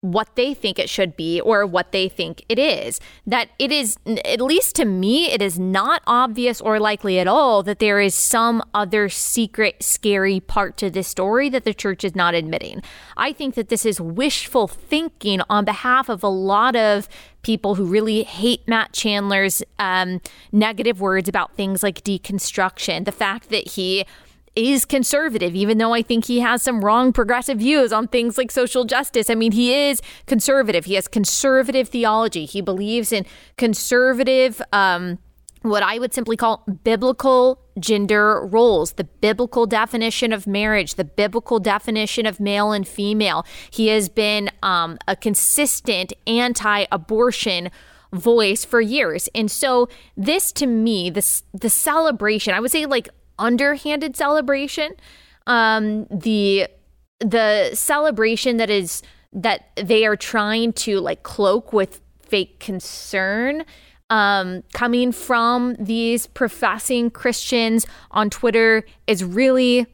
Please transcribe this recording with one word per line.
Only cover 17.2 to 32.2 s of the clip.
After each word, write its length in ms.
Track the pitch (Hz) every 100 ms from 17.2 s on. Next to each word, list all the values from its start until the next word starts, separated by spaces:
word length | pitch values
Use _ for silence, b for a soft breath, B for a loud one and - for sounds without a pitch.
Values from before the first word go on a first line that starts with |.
| B B
people 320 | - 220 202
who 120 | 196 185
really 360 | 196 220 214
hate 460 | 214 170 220 247 -
Matt 260 | 226 220
Chandler's, 680 | - 220 208 202 196 196 185 - _
um, 420 | 196 185 185 180 B B B
negative 500 | 208 214 214 214 190
words 260 | 196 190 180
about 280 | 196 175 -
things 260 | 196 190
like 220 | 208 175
deconstruction, 1000 | - 196 - 196 - - 185 - - 165 175
the 60 |
fact 380 | 196 208 208 -
that 200 | 214 -
he 360 | - 185 190 190 b b b b -
is 300 | 226 277 -
conservative, 680 | 277 240 285 320 220 180
even 260 | 175 202 220
though 140 | 226
I 80 | 233
think 240 | 226 233 -
he 140 | 240
has 240 | 240 240
some 160 | 262 233
wrong 320 | 202 220 254
progressive 460 | 247 220 247 247 247
views 340 | 226 302 247
on 160 | 214 214
things 300 | 247 233 226
like 140 | 247
social 340 | - 247 254 233
justice. 440 | 254 277 247 214
I 60 | 226
mean, 160 | 226
he 220 | 214 240
is 280 | 269 285 269 B B -
conservative. 580 | 247 - 277 226 175 160
He 80 |
has 160 | 196 185
conservative 800 | 233 196 - 269 262 262 262 247
theology. 560 | 247 226 220